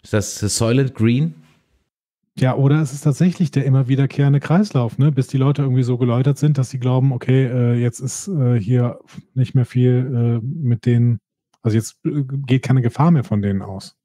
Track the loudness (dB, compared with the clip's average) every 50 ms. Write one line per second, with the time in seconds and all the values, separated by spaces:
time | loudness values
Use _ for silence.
0 | _ -2 -4 -2 -2 -4 -8 -6 -6 -4 -2 -2 0 0 2 0 0 -2 -2 0
1 | 2 2 2 2 -2 -4 -6 -12 _ _ _ _ _ _ _ _ _ _ _ _
2 | _ _ _ _ _ _ _ -2 0 0 2 2 2 2 2 2 0 -2 -6 -2
3 | -2 -2 0 2 0 0 2 0 -4 -2 0 -2 0 2 2 2 2 2 0 0
4 | 0 -2 0 0 2 2 2 0 0 2 2 2 2 2 0 -2 -2 -2 0 0
5 | 0 2 2 0 -4 -2 -2 0 0 0 0 0 0 0 0 0 0 0 0 0
6 | 0 0 0 2 2 0 0 2 0 0 2 0 -2 -4 -4 -4 -2 0 0 2
7 | 2 0 0 -2 0 2 2 2 2 0 0 0 0 2 2 0 0 -2 -4 -4
8 | -8 -8 -8 -8 -8 -6 -2 0 0 2 0 0 0 0 0 2 2 0 -4 -8
9 | -18 _ -20 -20 -20 _ _ -2 -2 0 2 0 0 0 0 2 2 2 2 2
10 | 0 -2 -2 -2 0 0 -2 -2 -4 -6 -8 -4 -2 -2 -2 0 0 0 2 4
11 | 2 2 0 -2 _ _ _ _ _ _ _ _ -4 0 0 0 -2 -4 _ _
12 | _ -4 -4 -4 -4 -4 -6 -8 -2 -2 -2 -2 0 0 0 2 2 0 0 0
13 | 2 2 2 2 0 -2 -4 -2 -2 -2 -4 -4 -6 -10 -12 -14 -14 -18 _ _